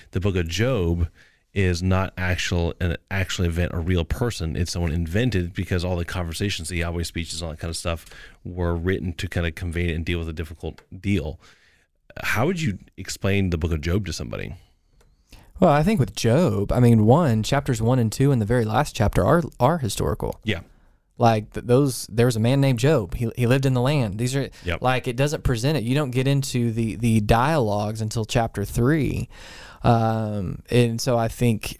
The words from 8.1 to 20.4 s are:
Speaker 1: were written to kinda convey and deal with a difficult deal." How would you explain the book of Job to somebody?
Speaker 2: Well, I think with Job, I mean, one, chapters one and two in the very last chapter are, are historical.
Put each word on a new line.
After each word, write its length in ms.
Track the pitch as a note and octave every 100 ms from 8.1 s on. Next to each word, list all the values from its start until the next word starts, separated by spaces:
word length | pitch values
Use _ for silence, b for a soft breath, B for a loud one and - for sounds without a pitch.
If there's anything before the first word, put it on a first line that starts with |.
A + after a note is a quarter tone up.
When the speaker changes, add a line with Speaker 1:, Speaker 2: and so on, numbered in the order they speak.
| B B B
Speaker 1:
were 320 | F#2+ F2 F2 E2+
written 380 | F2 F#2+ F#2
to 140 | - F#2+
kinda 240 | F2+ E2+
convey 420 | D#2+ F2+ D#2+ F2
and 100 | E2 E2
deal 140 | F2
with 100 | E2
a 40 |
difficult 480 | D#2+ D#2+ E2+ E2 - - F#2
deal." 380 | G2 G2+ D2 C#2+ b b b b b b - -
How 240 | - G#2 C#3
would 160 | F#3
you 180 | D3+ F2+ - -
explain 520 | F#2+ - - G2+ F#2+
the 80 | E2+
book 140 | E2
of 100 | D#2+
Job 240 | D#2 F#2+ F#2
to 60 |
somebody? 400 | D2+ B1+ G1+ G1+ - - _ _ _ b b b b b b
Speaker 2:
Well, 120 | F#3
I 120 | D3
think 160 | D#3+ G#3+
with 160 | G#2+ -
Job, 560 | A#2 C3 E3+ G2+ G#2
I 80 | -
mean, 260 | A#2+ A#2 G#2+
one, 380 | C#3 E3 A2
chapters 380 | G#2+ C#3 C#3 A2+
one 180 | A2+ B2+
and 120 | A2
two 200 | - C#3
in 80 | B2+
the 60 | G#2
very 180 | B2 G#2+
last 300 | A2 D3+ -
chapter 300 | G2+ - F#2+
are, 180 | E3 - -
are 200 | B2 E3+
historical. 600 | A2+ - D2 D2 A1 -